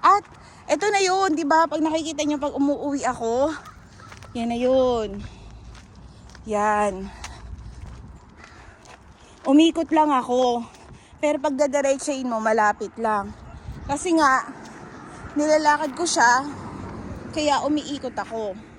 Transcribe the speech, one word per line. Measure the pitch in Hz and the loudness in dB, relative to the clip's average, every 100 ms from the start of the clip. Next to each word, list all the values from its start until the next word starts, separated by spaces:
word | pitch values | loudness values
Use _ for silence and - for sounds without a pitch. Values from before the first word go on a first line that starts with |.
At | 330 403 - - - - - | 6 4 2 -20 -20 -20 -2
eto | 285 403 | 0 2
na | 415 | 2
yun, | 381 381 381 302 | 2 2 2 0
di | 302 | 4
ba? | 320 330 | 4 4
Pag | 302 | 2
nakikita | 311 311 320 294 302 | 0 0 -4 -4 -2
nyo, | 294 | 0
pag | 285 | -2
umuuwi | 247 277 285 285 277 240 | 0 0 0 -2 -2 -2
ako, | 240 226 233 285 302 - - - - - - - 240 | -2 -2 0 0 -2 -12 -20 -20 -20 -20 -20 -12 -6
yan | 233 | -4
na | 233 | 0
yun. | 254 262 254 240 214 202 208 - - - - - - - - - - - | 2 4 4 2 -2 -8 -12 -16 -20 -20 -20 -20 -20 -20 -20 -20 -20 -18
Yan. | - 208 208 208 208 190 196 - - - - - - - - - - - - - - - - - - - - - - - - | -6 -2 0 2 0 -2 -10 -14 -16 -16 -16 -16 -16 -16 -16 -18 -18 -20 -20 -20 -20 -20 -20 -20 -20 -20 -20 -20 -20 -10 4
Umikot | 277 330 330 330 311 | 6 6 4 0 4
lang | 302 | 4
ako. | 269 240 247 254 240 233 - - - - - | 2 2 2 2 0 -4 -16 -20 -20 -20 -4
Pero | 302 302 | 0 0
pag | 302 262 | 0 0
dadiretsahin | 294 277 269 269 - 277 254 | 2 2 0 0 -2 -4 -2
mo, | 226 | -2
malapit | 220 220 214 208 208 - | 2 4 4 2 -6 -4
lang. | 226 214 202 214 - - - - - | -2 -2 -4 -10 -18 -16 -14 -14 -6
Kasi | 285 370 330 | -4 0 4
nga, | 285 262 - - - - - - - - - - | 4 4 -2 -12 -16 -18 -18 -18 -18 -16 -10 -2
nilalakad | 294 302 302 294 302 254 | 2 4 4 2 0 -4
ko | |
siya, | 339 - 240 247 285 285 - - - - - - - | -2 4 6 6 2 -10 -12 -12 -12 -12 -12 -12 -10
kaya | - 302 277 | -2 2 2
umiikot | 277 302 285 277 262 208 | 2 -2 -4 -8 -8 -8
ako. | 202 226 214 196 - | -8 -6 -6 -8 -14